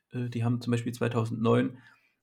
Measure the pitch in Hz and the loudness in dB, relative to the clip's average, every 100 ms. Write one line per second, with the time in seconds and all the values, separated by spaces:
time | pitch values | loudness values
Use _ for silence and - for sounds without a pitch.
0 | _ 127 120 120 117 120 123 117 117 117 | _ -6 -4 0 0 0 0 -2 -2 -2
1 | 120 117 113 113 117 120 131 - - _ | -2 0 -2 0 4 4 2 -4 -18 _
2 | _ _ | _ _